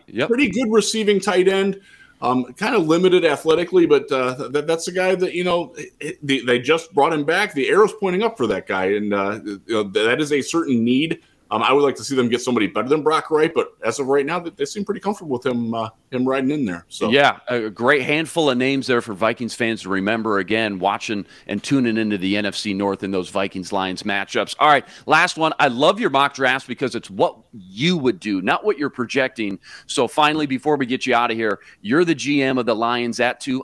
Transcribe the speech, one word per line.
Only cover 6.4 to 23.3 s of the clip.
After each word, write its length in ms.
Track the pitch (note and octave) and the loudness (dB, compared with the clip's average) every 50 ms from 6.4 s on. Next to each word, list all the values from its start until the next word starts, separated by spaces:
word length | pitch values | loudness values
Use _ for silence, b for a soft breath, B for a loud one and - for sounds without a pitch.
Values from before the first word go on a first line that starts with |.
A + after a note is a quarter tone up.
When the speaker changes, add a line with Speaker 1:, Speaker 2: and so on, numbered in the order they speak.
Speaker 2:
they 180 | A#2 B2+ B2 B2 | 2 2 0 2
just 360 | B2 C3+ D#3+ D#3+ - - - | 2 2 0 0 0 -2 0
brought 180 | C#3+ C#3 E3 | 2 2 4
him 120 | E3+ D3+ C#3+ | 2 0 0
back. 280 | D3+ E3 F#3+ G#3 G3+ | 0 0 0 0 -2
The 160 | - C#3 B2+ G2+ | -2 -2 0 4
arrow's 240 | D3 F#3+ A3 F#3 | 4 6 4 4
pointing 300 | - - G3 F#3 F3+ F#3+ | 2 -2 -2 -2 0 0
up 160 | A3+ A3+ A3+ - | 0 -2 -2 -2
for 80 | B2 | -2
that 200 | G#2 G2 F#2 - | 0 0 -2 -2
guy, 260 | - G2 F#2+ F#2 F#2+ | -2 -2 0 0 2
and, 200 | G2+ G#2 G#2+ G#2 | 0 0 0 0
uh, 280 | G2+ G2+ G2 G2+ G#2+ A2 G#2 | 0 0 0 -2 -4 -6 -8
you 160 | G#2 G2+ G2 - - | -10 -10 -10 -6 -2
know, 140 | A2+ G#2+ G#2 G2 | -2 -2 -2 0
th-, 160 | F#2+ G#2 G#2+ | 0 2 2
that 140 | A2+ B2 D3 | 2 2 2
is 100 | D#3 C#3+ | 0 0
a 80 | D3 C#3 | 0 -2
certain 420 | B2+ - - E3 D#3+ C#3 B2 A2+ | -2 -2 -2 -2 0 0 0 2
need. 380 | A2+ A#2+ B2+ C3 D#3+ E3 E3 - b b b b b - | 2 2 2 2 0 -2 -4 -8 b b b b b -4
Um, 120 | A2+ A2 | -2 0
I 100 | A2 A#2+ | 2 4
would 100 | C3 C#3+ | 4 4
like 120 | C#3+ C3+ B2+ | 4 2 0
to 80 | C3 A2+ | -2 -6
see 120 | - C3+ | -4 0
them 120 | B2+ A#2+ A#2 | 0 0 2
get 100 | A#2+ A#2 | 0 -2
somebody 260 | - B2+ B2 A#2 G#2 | 0 0 0 0 0
better 220 | F#2 - G#2+ A2 C3 | 0 -2 -2 0 0
than 140 | D3 D#3 | 0 2
Brock 280 | C#3 D#3 D#3 D3+ - - | 2 2 0 0 0 0
Wright, 220 | D#3 D3+ D#3+ E3 D#3+ | 2 2 2 2 2
but 200 | B2 G2 - - - - | 0 -2 -2 -4 -6 -4
as 140 | A2+ A#2 - | -4 -4 -2
of 60 | C3+ | 0
right 180 | B2+ C#3 C#3+ C3+ | 0 2 2 2
now, 160 | D3 E3+ F3+ | 0 -4 -6
they, 100 | E3+ E3+ | -6 -8
they 140 | - - C#3+ | -8 -6 -8
seem 200 | - - G#3+ G3 | -6 -6 -6 -6
pretty 160 | - G3+ G3+ | -6 -6 -6
comfortable 320 | - G3 G#3+ - F#3 D3+ B2+ | -4 -6 -6 -6 -6 -6 -4
with 80 | A#2+ - | -4 -2
him, 300 | C3 B2 A#2+ A#2 A2+ A#2 | -2 -2 -2 -2 -4 -4
uh, 160 | A2+ A2+ A2 - _ _ - | -4 -6 -6 -8 _ _ -8
him 160 | C3 B2 B2+ | -4 -2 0
riding 240 | C3 C3+ C#3 C3 C3 | 0 0 0 0 -2
in 140 | D3+ D3+ C3 | -2 -2 -2
there. 220 | F#2+ F2 E2+ - - | -4 -4 -6 -10 -12
So 220 | - - F#2 G#2+ | -8 -4 -2 2
Speaker 1:
Yeah, 280 | A#2+ C#3 C#3+ B2+ G2+ - - - | 4 4 4 4 2 0 -4 -4
a 200 | B2 A#2+ G#2+ A2 | -4 -4 -4 -4
great 340 | F#2 A2 A#2 C3 D3+ C#3 | -4 -2 2 2 2 2
handful 460 | B2 C#3+ D3 D#3 D#3+ C3+ - E3+ D#3 C#3 | 2 0 -2 -2 -2 -4 -2 0 2 2
of 60 | B2 | 2
names 300 | B2 C3 C3+ C#3 C3+ B2 | 2 2 0 0 0 0
there 160 | B2+ B2 A#2+ | 0 0 0
for 100 | A2 A#2 | 0 -2
Vikings 420 | G2+ E2+ A2 A2 A#2+ - A#2+ G#2+ - | -4 0 0 0 0 0 -6 -8 -4
fans 280 | - A#2+ A2+ A2+ G2 | -2 -2 -2 -2 -4
to 60 | - F#2 | -4 -4
remember, 480 | G2 F#2+ G2 G#2 A2+ A2+ G#2+ A2 G#2 G2 | -2 0 0 0 0 -2 0 0 0 0
again, 400 | F#2+ E2+ G#2+ A2 A2+ G#2+ G2+ F2+ | 0 0 0 0 0 -2 -2 -2
watching 480 | F2+ G2 G2+ A#2 - - A2 G2+ F2+ B B B B | 0 0 0 -2 -4 -6 -6 -6 -8 B B B B
and 160 | B G#2 G2+ | B -8 -6
tuning 340 | - - C#3+ C#3 B2 A#2 A2 A2+ | -2 0 2 2 2 2 0 0
into 180 | A2 G#2+ G#2 | 0 0 -2
the 200 | F#2 F2+ F#2+ G2+ G#2 | -2 0 0 0 0
N 80 | G#2 | -2
F 100 | G2 - | -2 -4
C 160 | - - G#2+ | -6 -6 -4
North 300 | G2 F#2+ G2+ G2 G2 - G#2 | -2 -2 0 -2 -2 -2 -4
in 60 | F#2+ | -4
those 180 | G2 F#2 F2+ | -4 -4 -4
Vikings-Lions 760 | - | -4